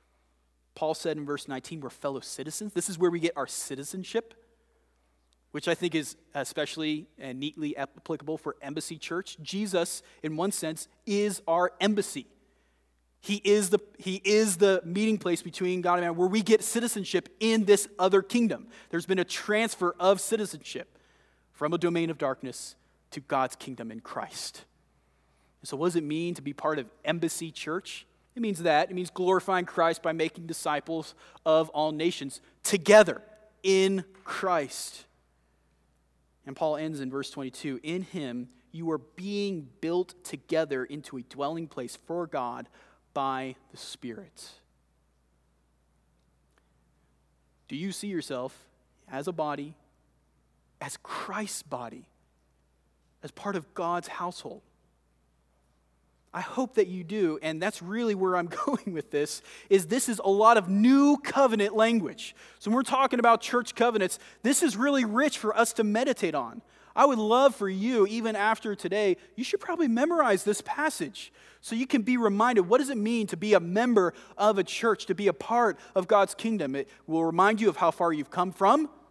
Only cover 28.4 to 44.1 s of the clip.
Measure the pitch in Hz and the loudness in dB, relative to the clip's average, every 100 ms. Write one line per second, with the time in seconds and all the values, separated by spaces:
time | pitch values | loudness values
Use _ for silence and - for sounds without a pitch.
28.4 | 226 165 170 151 185 185 180 - 180 185 | -4 0 4 4 2 -2 -6 -2 2 2
29.4 | - 185 180 - 165 165 175 160 160 - | 2 -2 0 2 2 2 -4 -2 -2 -4
30.4 | 165 165 160 147 - 165 156 - - - | -10 -6 -2 -4 -4 -8 -8 -16 -20 -6
31.4 | 160 160 160 147 156 151 170 - 139 - | 4 4 4 0 -2 0 -2 -2 -10 -12
32.4 | _ _ - 202 165 214 185 - - - | _ _ -2 0 8 8 8 2 -10 -20
33.4 | _ _ 190 190 190 190 - - - - | _ _ 2 4 4 0 -4 -14 -10 -4
34.4 | 190 175 139 - - - - _ _ _ | 0 0 -2 -8 -12 -14 -20 _ _ _
35.4 | _ _ _ _ _ _ _ _ _ _ | _ _ _ _ _ _ _ _ _ _
36.4 | - 135 160 151 160 151 131 135 135 - | -16 -4 -2 -2 -4 -6 -8 -8 -8 -10
37.4 | 131 - 151 127 151 180 185 185 135 120 | -12 -10 -8 -8 -6 -8 -6 -8 -8 -8
38.4 | 123 _ _ 165 165 151 123 - 190 202 | -12 _ _ -10 -6 -6 -8 -14 -8 -4
39.4 | 202 175 135 - 160 175 185 - - 147 | -4 -6 -12 -10 -4 -2 -2 -8 -14 -14
40.4 | - 160 156 135 127 147 - 131 120 135 | -4 -2 0 -2 -6 -10 -12 -14 -12 -6
41.4 | 143 165 160 - 120 - - 170 170 147 | -6 -4 -10 -10 -12 -12 -8 -8 -6 -6
42.4 | 123 123 - _ _ _ _ 147 135 131 | -6 -8 -14 _ _ _ _ -4 -2 -4
43.4 | 131 131 _ - - - 123 | -6 -12 _ -20 -18 -14 -14